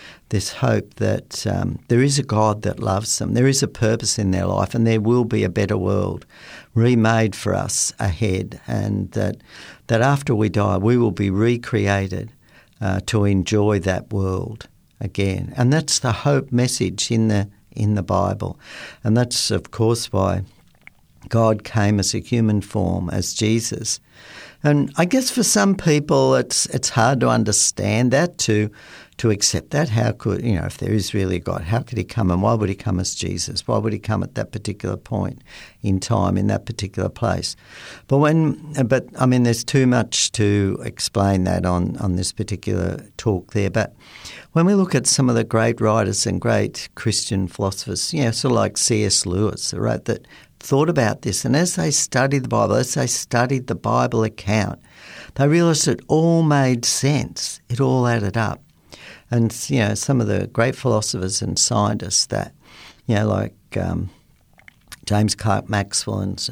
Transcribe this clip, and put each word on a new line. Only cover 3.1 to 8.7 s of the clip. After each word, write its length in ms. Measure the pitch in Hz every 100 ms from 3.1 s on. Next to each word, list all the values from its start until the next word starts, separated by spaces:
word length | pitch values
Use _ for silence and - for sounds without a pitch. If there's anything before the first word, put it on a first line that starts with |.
| -
them, 160 | 92
there 120 | 113 135
is 160 | 135
a 60 | 123
purpose 500 | - 110 113 104 -
in 140 | 98
their 140 | 92 92
life, 280 | 95 98
and 100 | 120
there 160 | 113 110
will 240 | 107 120
be 200 | 110 110
a 40 | 98
better 300 | 95 101 101
world 480 | 95 98 95 90 - - - - -
remade 640 | 110 117 123 110 113 110 98
for 180 | 101
us 380 | 98 95 - - -
ahead, 600 | 107 80 107 95 101 -
and 460 | -